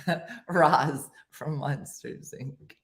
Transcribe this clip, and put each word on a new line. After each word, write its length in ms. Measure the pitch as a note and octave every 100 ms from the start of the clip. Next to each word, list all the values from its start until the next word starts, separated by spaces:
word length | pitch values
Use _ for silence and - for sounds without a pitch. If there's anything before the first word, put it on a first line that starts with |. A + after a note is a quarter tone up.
| D#3+
<laughs> 420 | E3 - - -
Roz 600 | F3 D#3 C3+ C#3+ C3+ - - -
from 280 | - D3 D3+
Monsters, 720 | C#3+ C#3 - - - - D3 -
Inc. 340 | C3+ - - -